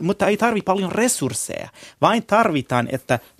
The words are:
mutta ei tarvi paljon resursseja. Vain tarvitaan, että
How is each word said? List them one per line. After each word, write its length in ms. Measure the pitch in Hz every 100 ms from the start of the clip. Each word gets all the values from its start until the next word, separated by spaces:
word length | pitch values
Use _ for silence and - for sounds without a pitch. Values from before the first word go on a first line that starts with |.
| 170
mutta 220 | 202 190
ei 100 | 208
tarvi 240 | 233 214
paljon 300 | 190 190 180
resursseja. 800 | - 247 - 131 - - 50 - - - -
Vain 220 | 165 226 -
tarvitaan, 600 | 208 226 147 - 123 120
että 280 | 131 - 120 -